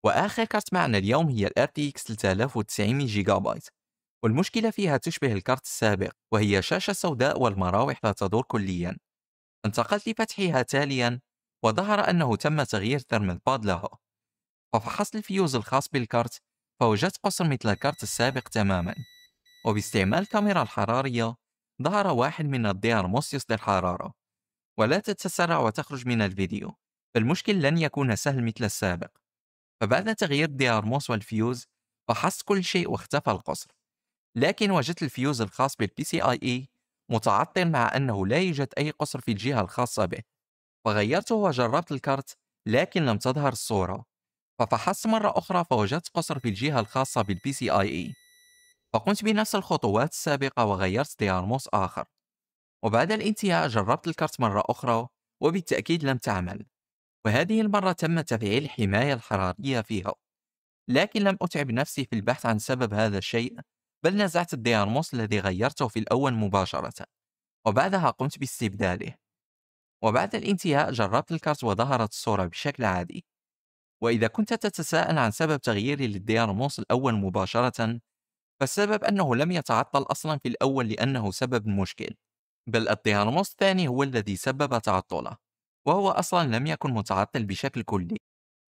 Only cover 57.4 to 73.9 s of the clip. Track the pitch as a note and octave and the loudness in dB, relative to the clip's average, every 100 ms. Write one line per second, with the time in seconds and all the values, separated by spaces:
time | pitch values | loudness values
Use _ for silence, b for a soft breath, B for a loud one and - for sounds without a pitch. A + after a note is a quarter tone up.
57.4 | F3+ A3 G#3+ G3+ F#3 E3+ D#3+ E3 D#3 A2+ | 4 2 2 2 0 0 0 0 0 -2
58.4 | G#2+ A2+ D3+ - G2+ G2+ C#3 C3 - G2+ | 2 0 0 -2 2 2 2 -2 -2 -2
59.4 | F#2 - C3+ B2+ A2 G#2+ F#2+ - _ _ | -2 -2 -2 -2 -2 -4 -4 -8 _ _
60.4 | _ _ _ _ - B2+ G#3 A3 G3 G3 | _ _ _ _ 0 2 2 2 2 2
61.4 | F3 D#3+ C#3 A#2 D3 - C3 A2+ A2 - | -2 -2 -2 -2 -2 -4 -4 -2 -2 -2
62.4 | A#2+ A2 - B2+ A#2+ G#2 A2 G2+ - A#2 | 0 -2 -2 -2 0 0 0 -2 -4 -4
63.4 | A#2+ - - _ _ _ E3 G3 G3+ E3+ | -4 -10 -20 _ _ _ 0 2 2 0
64.4 | F3 B2+ A#2 A2+ G2+ B2 E3+ B2 A2 G#2 | -2 -2 2 2 4 0 -2 -4 0 0
65.4 | F#2+ F#2 A#2+ - B2 A2+ A2 B2 C#3 A2+ | 0 0 -2 0 -2 -2 0 2 2 2
66.4 | G#2 G2 F#2 C#2 - - - _ _ _ | 2 2 0 -2 -6 -10 -18 _ _ _
67.4 | _ _ - A#2 F3 F#3+ D3+ - C3+ - | _ _ 0 2 2 2 0 0 -4 -4
68.4 | C3+ - A2+ G2 F#2+ F2+ - - _ _ | -10 -4 -4 0 -2 -2 -8 -14 _ _
69.4 | _ _ _ _ _ _ A2 A2 G3 A3+ | _ _ _ _ _ _ 0 2 0 -2
70.4 | - G3 F3+ C#3+ D#3+ A#2 G2+ A#2 - D#3+ | -2 0 2 2 0 0 0 0 -2 -6
71.4 | - D3+ A#2 G2 B2+ C3 G#2+ - - G2+ | -4 -2 -2 0 0 0 0 -2 -2 0
72.4 | F2+ - D3 C#3 A2 F#2 F2+ - _ _ | -2 -4 -6 -2 -2 -2 -4 -12 _ _
73.4 | _ _ _ _ _ | _ _ _ _ _